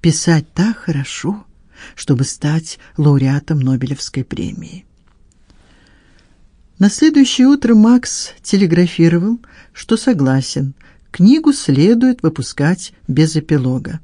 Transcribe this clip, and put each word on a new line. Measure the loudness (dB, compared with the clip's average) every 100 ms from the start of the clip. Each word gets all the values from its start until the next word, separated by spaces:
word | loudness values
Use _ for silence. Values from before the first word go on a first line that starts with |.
писать | 0 0 0 0 -2
так | -2 -2 -2
хорошо, | -6 -6 -6 -8 -8 -8 -12 _ _ _ -20
чтобы | -16 -4 -2
стать | -2 -4 -4 -4 -6 -20 -16 -2
лауреатом | 0 2 0 -2 -2 -2
Нобелевской | -2 -2 -4 -8 -10 -10
премии. | -8 -8 -10 -12 -16 -20 _ _ _ _ _ _ _ _ _ _ _ _ _ _ _ _ _ _ _ _
На | 0
следующее | 4 2 4 2 4 2
утро | 2 2
Макс | 4 6 4 2 -10 -12 -16
телеграфировал, | -4 0 2 2 0 2 2 2 -2 -4 -8 -20 _
что | -20 -4 -2
согласен, | 0 0 2 0 -2 -6 -6 -8 _ _ _
книгу | 2 4 4 2
следует | 0 0 2 2 2 2 0
выпускать | -2 -4 -10 -2 -2 -2 -8 _ -4
без | 0 0 0
эпилога. | -2 -2 0 -4 -8 -14